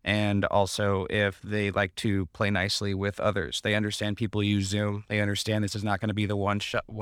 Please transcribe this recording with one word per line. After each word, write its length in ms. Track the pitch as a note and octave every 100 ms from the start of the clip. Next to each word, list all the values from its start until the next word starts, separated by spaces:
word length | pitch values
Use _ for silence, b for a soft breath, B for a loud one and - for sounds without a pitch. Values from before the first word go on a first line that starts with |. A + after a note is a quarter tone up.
and 400 | - G#2 G#2 G2+ G2
also 600 | G2+ G2 - G2+ G2 F#2
if 320 | G#2+ G2+ -
they 300 | G#2+ G#2 G2+
like 240 | G2 G2 -
to 300 | A2+ G2 F#2
play 220 | - G#2
nicely 440 | G2 G2 - G2+
with 260 | F#2+ G2 -
others, 420 | G2+ G2+ C#2+ -
they 140 | A2 G#2
understand 420 | G#2 - G#2 G2+
people 260 | G#2+ G#2
use 240 | G#2 G#2 F#2+
Zoom. 380 | G#2 G#2 G2+ -
They 140 | G#2
understand 420 | G#2 G2+ - G#2+
this 120 | G2+ G#2
is 80 |
not 160 | G#2 G2
gonna 120 | A2
be 120 | G#2 G2+
the 100 | G2+
one 240 | G2 G2+
shop, 240 | - A#2 - G#2+